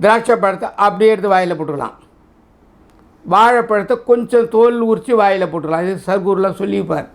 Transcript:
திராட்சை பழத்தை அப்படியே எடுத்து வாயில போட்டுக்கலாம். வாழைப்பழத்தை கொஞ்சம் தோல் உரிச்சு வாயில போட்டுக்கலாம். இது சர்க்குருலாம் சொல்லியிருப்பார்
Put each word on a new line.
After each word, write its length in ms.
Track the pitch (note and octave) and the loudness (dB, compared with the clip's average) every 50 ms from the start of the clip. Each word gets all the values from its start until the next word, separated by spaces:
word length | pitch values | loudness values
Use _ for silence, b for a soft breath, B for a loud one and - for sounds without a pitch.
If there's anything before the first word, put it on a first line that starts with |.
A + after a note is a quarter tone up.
திராட்சை 340 | F3+ G#3 A3 A#3 A3+ - A#3 | 2 4 4 4 2 0 0
பழத்தை 340 | F#3 G3 G3 F#3 F#3 A#3 - - | 0 0 -2 -2 -4 -8 -10 -2
அப்படியே 360 | - G3+ G#3 F#3 F3+ A3 A3 | 0 0 0 2 2 2 2
எடுத்து 220 | A3 F#3+ F#3+ G#3 G3 | 2 2 0 2 2
வாயில 200 | F#3 F#3 F3 F3 | 2 2 0 -4
போட்டுக்கலாம். 380 | D3+ D#3 D3+ D3 C#3 B2 A2 - - _ _ _ _ _ _ _ _ _ _ _ _ _ _ _ _ _ _ _ _ _ _ _ _ _ | -6 -6 -8 -6 -8 -8 -10 -12 -18 _ _ _ _ _ _ _ _ _ _ _ _ _ _ _ _ _ _ _ _ _ _ _ _ _
வாழைப்பழத்தை 800 | - F3 G3+ A3 A#3+ B3 A#3+ A#3 A3+ G#3+ G#3 F#3+ - B3 A#3 - | 0 2 4 4 4 4 2 0 0 -2 -2 0 -2 -4 -4 2
கொஞ்சம் 460 | - A#3+ A#3+ A#3 - B3+ A#3+ A3+ A#3 | 0 0 0 2 0 0 0 0 2
தோல் 340 | - A3 A#3 A#3+ A#3+ A#3 A3+ | 2 2 2 2 2 0 0
உரிச்சு 260 | A3+ A3 - - - A#3+ | 0 -2 -2 0 -2 0
வாயில 320 | A3 G3+ G3 G3 F#3+ F3+ | 2 2 2 2 0 -2
போட்டுக்கலாம். 380 | E3+ D#3 E3+ D3 D#3 D#3+ E3 F3 | -4 -4 -8 -4 -4 -4 -2 -2
இது 220 | F#3 F#3+ E3 - | -4 -6 -6 -4
சர்க்குருலாம் 560 | F#3 F#3+ G3 F3+ G3 G3 F3+ F#3+ F#3+ E3+ - | -4 -4 -2 -2 -2 -2 0 -2 -4 -4 -6
சொல்லியிருப்பார் 480 | G3+ G3+ G3+ G3+ F#3 D#3+ D#3+ D3 C#3 - | -6 -4 -4 -4 -4 -4 -6 -8 -8 -12